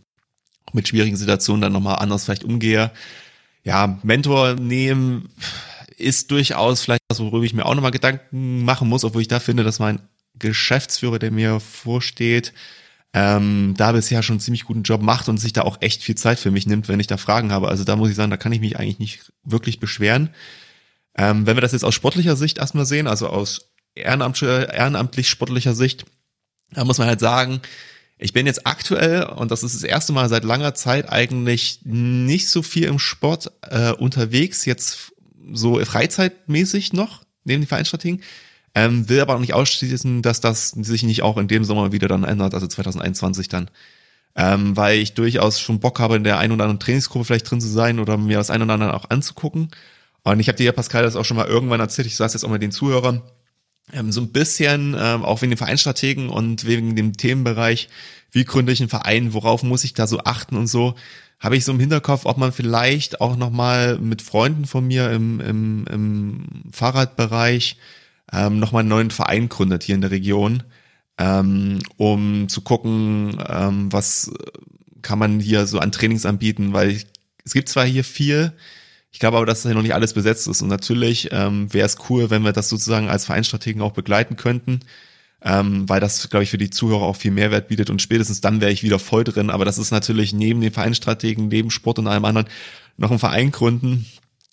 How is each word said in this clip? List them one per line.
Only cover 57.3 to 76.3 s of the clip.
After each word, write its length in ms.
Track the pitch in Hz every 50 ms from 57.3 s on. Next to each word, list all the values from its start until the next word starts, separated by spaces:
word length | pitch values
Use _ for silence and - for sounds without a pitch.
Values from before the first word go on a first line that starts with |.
| 127 135 127 120 113 113 117 113 117 117 - - - - - - - - _ _
wie 140 | - 123 127
gründe 260 | - - 135 127 123
ich 80 | 127 117
einen 100 | 131 113
Verein, 440 | - 110 - 107 107 117 123 117 107
worauf 280 | 110 110 113 113 117
muss 220 | - 123 123 127 -
ich 100 | 127 -
da 140 | - 110
so 120 | 104 165 - -
achten 320 | - 123 113 - - 135
und 100 | 104 117
so, 300 | 110 120 120 120 123 120 - - - - - - _ _ _ -
habe 140 | 110 123
ich 80 | 135 127
so 80 | 139 131
im 60 | 123
Hinterkopf, 460 | 131 143 156 147 - - 139 131 -
ob 120 | - 127
man 160 | 135 131 127 127
vielleicht 640 | - 120 117 113 117 120 131 143 147 143 - - -
auch 160 | - 120 123
noch 140 | 123 123 120
mal 480 | 117 120 120 123 123 123 123 123 120
mit 240 | - 107 113 113 110
Freunden 420 | - - - 107 117 139 156 151 143
von 240 | 139 - 131 127
mir 240 | 127 127 127 127 120
im, 300 | 117 113 113 113 113 -
im, 440 | - - 107 107 110 110 110 107 104 -
im 540 | - 107 107 107 104 104 101 104 - - - - - - - -
Fahrradbereich, 1040 | - - 117 123 127 135 131 127 - - 120 107 113 117 117 120 123 120 117 - - - - - - - - _ _ _ _ -
ähm, 280 | - 92 101 104 104 107
noch 120 | 107 107
mal 80 | 113 113
einen 80 | 110
neuen 240 | 107 107 110 113 113
Verein 380 | - - - - 90 110 120 117
gründet 340 | - - 98 95 92 85 -
hier 120 | - 101
in 60 | 98
der 100 | 95 95
Region, 520 | 98 95 95 101 101 101 101 104 117 123 120 - - _ _ _ _ _ _ _ _
ähm, 640 | - 90 95 95 95 95 98 98 98 98 98 98 95 92 - -
um 500 | - 107 104 104 101 104 104 104 104 101
zu 140 | 95 - -
gucken, 760 | - - 123 117 - 113 110 110 110 107 107 104 104 104 - - -
ähm, 460 | - - 85 98 98 98 101 101 98
was 400 | 98 101 - - - - - - - - - - - - - - - _ _ _ _ -
kann 180 | - - 107 104
man 220 | 110 107 107 107
hier 240 | 101 104 107 104 101
so 120 | 98 107 92
an 120 | 76 104
Trainings 340 | - - 117 110 113 110 -
anbieten, 460 | 101